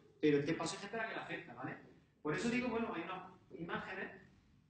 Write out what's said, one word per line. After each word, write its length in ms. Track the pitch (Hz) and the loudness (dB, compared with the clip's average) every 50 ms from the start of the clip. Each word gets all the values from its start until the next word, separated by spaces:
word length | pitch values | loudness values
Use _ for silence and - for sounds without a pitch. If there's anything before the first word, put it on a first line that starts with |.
| - - - - | -20 -20 -6 4
pero 180 | - 151 143 139 | 6 8 8 8
este 160 | - 165 160 | 6 4 2
paso 220 | - - - - - 196 | 0 0 -2 -2 -4 -6
es 60 | 202 | -4
para 200 | - 226 220 226 | -2 -2 -2 -2
que 60 | - | -2
la 80 | - - | -6 -6
afecta, 320 | - 170 - - - - | -6 -6 -8 -8 -10 -10
¿vale? 220 | - - - - - - - - - - _ _ _ - | -8 -6 -6 -6 -8 -12 -18 -20 -20 -20 _ _ _ 0
Por 120 | 151 160 | 0 0
eso 140 | 185 214 240 | 2 2 2
digo, 200 | 240 247 247 254 | 2 4 2 2
bueno, 240 | 220 226 226 208 175 | 2 2 2 2 0
hay 100 | 165 165 | -2 -4
unas 200 | 185 185 185 - - - - - - - | -4 -6 -6 -8 -10 -16 -18 -18 -16 -10
imágenes, 540 | - 170 175 214 214 - - 185 190 - - - - - - - - - - - - - _ | -8 -6 -4 -4 -4 -4 -4 -6 -6 -6 -8 -8 -12 -18 -20 -20 -20 -20 -20 -20 -20 -20 _